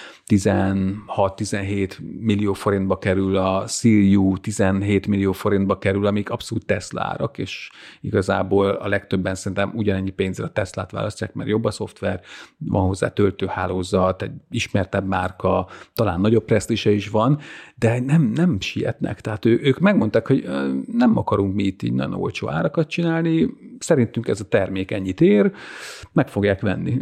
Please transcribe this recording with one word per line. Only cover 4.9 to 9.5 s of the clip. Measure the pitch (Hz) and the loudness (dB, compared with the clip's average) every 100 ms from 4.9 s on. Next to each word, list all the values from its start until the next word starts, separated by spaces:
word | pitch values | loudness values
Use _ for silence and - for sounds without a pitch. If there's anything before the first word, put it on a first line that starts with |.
| 98 101 | 0 2
millió | 98 98 | 0 0
forintba | 95 107 98 98 95 | 0 0 2 2 0
kerül, | 101 98 101 | 0 2 0
amik | 104 - | 0 -2
abszolút | 110 - 113 - | -6 -6 -6 -2
Tesla | 98 - - | -4 -2 -6
árak, | - - - - | -4 -4 -6 -6
és | - - - - - - | -10 -10 -16 -20 -20 -12
igazából | 101 101 95 95 95 98 98 | -2 0 2 0 2 2 2
a | 98 104 | 0 -2
legtöbben | 101 - 95 95 | -4 -2 -2 -2
szerintem | 95 101 | -4 -4